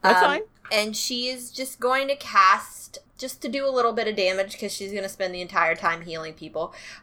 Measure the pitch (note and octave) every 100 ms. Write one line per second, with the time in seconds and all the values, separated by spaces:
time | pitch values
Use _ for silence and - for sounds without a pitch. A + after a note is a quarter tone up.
0 | F#3+ F#3 F3+ D4 A4 _ - G#3+ G#3+ G#3+
1 | - B3 B3 B3+ B3 - C4 - B3 C4
2 | C#4 C#4 - G3+ F#3+ G#3 - - - -
3 | _ - C4 - C#4+ C#4 C#4 B3+ A#3 A3
4 | A3 G#3 F#3 F#3+ G3 - G#3 - G3 G3+
5 | G3 - F#3 F3+ F3+ F#3+ E3 E3 F3 E3
6 | E3+ D#3+ D#3+ D#3+ D#3 D#3+ E3+ - - -